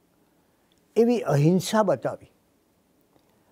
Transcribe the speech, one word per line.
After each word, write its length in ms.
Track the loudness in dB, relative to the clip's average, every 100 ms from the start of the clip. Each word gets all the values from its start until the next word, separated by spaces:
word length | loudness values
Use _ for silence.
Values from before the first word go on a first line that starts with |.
| _ _ _ _ _ _ _ _ _ 0
એવી 240 | 0 0
અહિંસા 640 | 0 0 2 2 0 -2
બતાવી 480 | 0 -2 -6 -12 -18 _ _ _ _ _ _ _ _ _ _ _ _